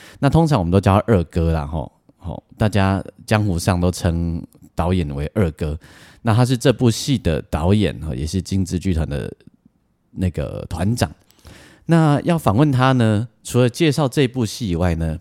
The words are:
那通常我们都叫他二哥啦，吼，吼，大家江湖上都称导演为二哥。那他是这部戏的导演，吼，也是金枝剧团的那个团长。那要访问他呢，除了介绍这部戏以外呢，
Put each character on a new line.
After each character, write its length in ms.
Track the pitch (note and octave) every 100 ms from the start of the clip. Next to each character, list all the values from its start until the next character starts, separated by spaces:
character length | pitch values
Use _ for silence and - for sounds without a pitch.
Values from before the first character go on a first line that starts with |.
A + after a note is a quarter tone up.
| - -
那 100 | C#3
通 200 | D#3 D#3+
常 100 | C3
我 60 |
们 80 | E2+
都 80 | F#2+
叫 180 | G2 G2
他 60 |
二 180 | - G2
哥 260 | E2 F2 E2
啦， 160 | D#2+ D2
吼， 240 | D#2+ B1 _ _ _
吼， 240 | E2+ - _ -
大 100 | G#2+
家 360 | G2+ F#2+ F#2+ - - -
江 160 | G#2+
湖 140 | G#2 E2+
上 200 | - F2+
都 120 | F2+
称 520 | - F2+ E2+ E2+ E2+ - _ -
导 180 | - E2
演 160 | F#2 D2
为 160 | C#2+ D2+
二 160 | - E2+
哥。 260 | - D#2 D2+ - - - -
那 120 | A2
他 100 | A2
是 140 | B2 B2+
这 160 | C#3+
部 160 | A2+ A#2+
戏 260 | - -
的 240 | B2 F2 D2+
导 320 | - - F2
演， 260 | G#2+ F2 A#1+
吼， 140 | D#2
也 100 | B1+
是 160 | D#2+ F#2+
金 240 | - G2
枝 140 | F2 F2+
剧 120 | F#2+
团 160 | E2 C#2+
的 240 | C#2+ G1+ - - _ _ _ _ _ _
那 220 | - F#2
个 340 | D#2+ A#1+ - -
团 280 | D#2+ G2
长。 160 | A#2 - - _ _ - - - -
那 340 | - E3 D#3 C#3+
要 180 | - E3+
访 180 | - G2+
问 140 | D3+
他 220 | B2+ C3
呢， 340 | B2+ A2+ G#2 A#2+ _
除 160 | - A#2+
了 100 | B2
介 220 | - D#3+
绍 160 | C#3 C3+
这 200 | D#3 B2+
部 160 | B2+
戏 260 | G#2+ - G#2
以 60 |
外 200 | E2 F2+
呢， 240 | E2 D#2+ D#2+